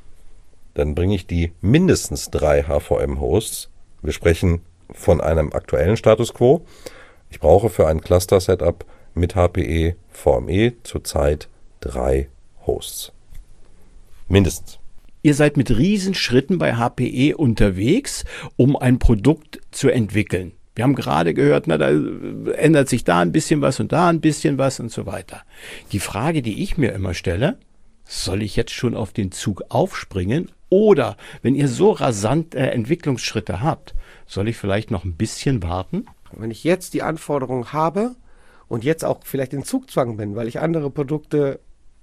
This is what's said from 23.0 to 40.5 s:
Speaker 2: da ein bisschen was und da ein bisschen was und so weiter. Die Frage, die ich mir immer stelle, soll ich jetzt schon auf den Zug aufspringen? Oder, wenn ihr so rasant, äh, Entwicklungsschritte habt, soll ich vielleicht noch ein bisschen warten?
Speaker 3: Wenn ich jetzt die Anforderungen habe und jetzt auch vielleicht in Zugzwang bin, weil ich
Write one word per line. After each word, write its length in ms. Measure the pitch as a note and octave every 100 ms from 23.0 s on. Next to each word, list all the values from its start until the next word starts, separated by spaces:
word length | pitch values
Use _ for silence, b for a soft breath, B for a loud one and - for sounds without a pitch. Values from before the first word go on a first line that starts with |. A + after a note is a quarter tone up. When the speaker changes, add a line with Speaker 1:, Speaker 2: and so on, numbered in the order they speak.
Speaker 2:
da 140 | - F2
ein 140 | F2+
bisschen 280 | - - D#3
was 180 | C#3 C3
und 140 | G#2
da 160 | C#3 F3+
ein 140 | E3+
bisschen 340 | D3+ D3 D#3+ C#3
was 240 | C3+ -
und 100 | A#2+
so 140 | -
weiter. 380 | A2 - - - - B B B B
Die 80 | G2+
Frage, 400 | - F#2+ C3 E3
die 220 | A#2 G2+
ich 160 | G3 -
mir 140 | B2+
immer 200 | G2+ F#2+
stelle, 460 | F2 - F2 D3+ C4 _ _ - -
soll 380 | - - - F#2
ich 140 | G#2+ -
jetzt 160 | A#2
schon 220 | - A#2+
auf 180 | - A2
den 200 | - G2
Zug 320 | - - F#2+ -
aufspringen? 800 | B2 F#3 - - G2 F2+ C3+ - - -
Oder, 480 | F#3 G#3+ F3 A2+ G#2 B B
wenn 120 | -
ihr 140 | C#3 C#3+
so 220 | A#2+ F#3+
rasant, 640 | C#3 C#3 G#2+ G#2 C#3+ D#3+
äh, 140 | C3 C3
Entwicklungsschritte 920 | - A2+ E3 - B2 - A2+ - F#2
habt, 340 | C3+ B2 - - b b b
soll 220 | - G#2
ich 80 | A#2
vielleicht 340 | G2+ G2 A2
noch 140 | G2
ein 120 | G2 D#2+
bisschen 460 | A2 - - C3
warten? 440 | E2 F2+ F#2 F3 - - -
Speaker 3:
Wenn 180 | - A2+
ich 120 | A2
jetzt 300 | D3+ F3+ -
die 100 | D3+
Anforderungen 720 | - D#3+ - C#3+ C3 B2+ A#2
habe 420 | D3 E3 E3 A#3 B3 b b b b b
und 160 | B2
jetzt 180 | A#2 D#3+
auch 180 | - C3+
vielleicht 300 | - C3+ C3
in 100 | C#3
Zugzwang 540 | B2+ C4 - - B2 G#2+
bin, 180 | G#2 G2+
weil 100 |
ich 140 | A#2